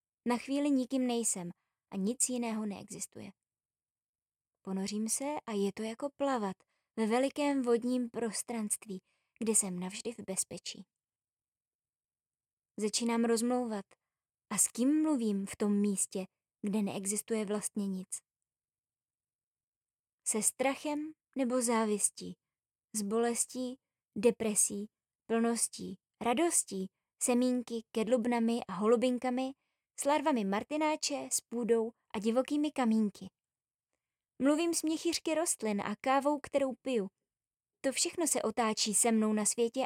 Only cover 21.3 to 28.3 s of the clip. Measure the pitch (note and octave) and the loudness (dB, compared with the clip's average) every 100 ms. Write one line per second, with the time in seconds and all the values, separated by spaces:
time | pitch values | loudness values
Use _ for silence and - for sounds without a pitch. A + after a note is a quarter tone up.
21.3 | C4 B3 B3+ A#3+ A3+ A3 G#3 - - F3+ | -4 0 0 2 2 2 0 0 -4 -12
22.3 | F3+ _ _ _ _ _ G#3+ G3+ A3+ A#3 | -14 _ _ _ _ _ -6 -2 0 0
23.3 | A3+ - B3+ B3+ B3+ _ _ _ G#3+ A#3 | 0 -4 -4 -8 -8 _ _ _ 2 2
24.3 | A3+ A3 G#3 - G#3 G#3+ _ _ _ - | 2 0 2 2 0 -8 _ _ _ -2
25.3 | A3+ A#3 A#3 - - F3+ F#3+ _ _ A#3 | 0 2 0 -2 -4 -10 -12 _ _ 0
26.3 | B3 E4+ - - G3 F#3+ - _ _ - | 2 2 2 0 -6 -8 -12 _ _ 2
27.3 | A#3+ B3+ B3 A#3 A#3 - A3 A3 B3 A#3 | 2 2 0 -4 -8 -4 -2 2 2 2